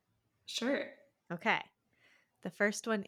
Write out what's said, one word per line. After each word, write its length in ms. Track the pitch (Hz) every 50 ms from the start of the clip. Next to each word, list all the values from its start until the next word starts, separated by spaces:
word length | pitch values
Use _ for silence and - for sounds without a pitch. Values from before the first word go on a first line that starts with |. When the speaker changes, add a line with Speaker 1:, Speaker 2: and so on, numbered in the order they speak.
| _ _ _ _ _ _ _ _ _
Speaker 1:
Sure. 500 | - - - 233 254 285 - - - - - - _ _ _ _ -
Speaker 2:
Okay. 300 | 170 170 - 226 180 - - - _ _ _ _ _ _ _ - - _ _ _ _ _ -
The 60 | 185
first 360 | - - 208 214 208 - -
one 180 | 226 220 202 196